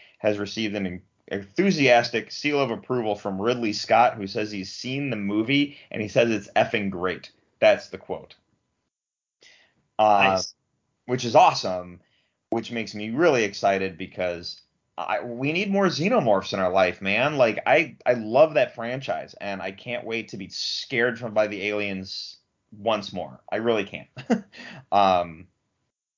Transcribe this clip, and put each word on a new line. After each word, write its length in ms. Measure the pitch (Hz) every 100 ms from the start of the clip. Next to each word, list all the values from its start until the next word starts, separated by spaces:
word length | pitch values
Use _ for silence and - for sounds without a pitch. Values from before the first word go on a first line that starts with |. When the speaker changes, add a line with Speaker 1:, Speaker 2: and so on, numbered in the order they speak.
| - _
Speaker 1:
has 200 | 107 104
received 360 | 104 113 110
an 120 | 104 95
en-, 160 | 90 - _ -
enthusiastic 1000 | 101 98 - 196 160 135 120 117 113 104
seal 260 | - 147 147
of 100 | 131
approval 440 | 104 - 123 107
from 280 | 104 104 95
Ridley 320 | 110 123 113
Scott, 400 | 104 - 110 120
who 120 | 117 98
says 240 | 110 107
he's 220 | 104 95
seen 380 | - 123 135 139
the 60 | 110
movie, 600 | 98 104 113 139 143 - -
and 100 | -
he 80 | 101
says 220 | 127 120
it's 180 | 107 101 104
effing 320 | 110 110 98
great. 420 | 92 92 82 - _ _ _
That's 280 | 160 - -
the 100 | -
quote. 380 | - 82 - - _ _ _ _ _ _ _ _ _ _ - _ _ _ _ -
Uh, 320 | 107 101 98
Speaker 2:
Nice. 200 | 95 - - _ _ _ _ -
Speaker 1:
which 180 | 123
is 120 | 123 131
awesome, 640 | 175 139 107 92 90 87 _ _ _ _ _
which 200 | 113 113
makes 240 | 117 101
me 160 | 107 107
really 340 | 123 170 131
excited 540 | 104 98 101 98 95 85
because 640 | 95 - 92 85 85 - _ _ _ -
I, 220 | - 113
we 320 | 123 120 139
need 180 | 170 208
more 160 | 196 190
xenomorphs 640 | 131 180 247 127 95 -
in 80 | 98
our 100 | 92
life, 320 | 95 90 90
man. 340 | 95 104 139 147
Like, 240 | 120 101 -
I, 300 | 147 151 - -
I 80 |
love 400 | 120 107 123 156
that 200 | 151 120 -
franchise, 580 | 117 131 135 80 65 -
and 200 | 101 98
I 120 | 92
can't 340 | 98 127 117 110
wait 220 | 113 110
to 80 | -
be 120 | 95
scared 720 | - - - - 117 123 117
from, 160 | 120
by 140 | 104 107
the 180 | 101 101
aliens 680 | 104 101 95 95 - - - _ _ _
once 400 | 107 104 107 98
more. 280 | 92 76 64 -
I 60 | 104
really 280 | 117 110
can't. 240 | 95 80 - - -
<laughs> 160 | 233 - - - - -
Um, 560 | 101 98 90 87 80 92 _ _ _ _ _ _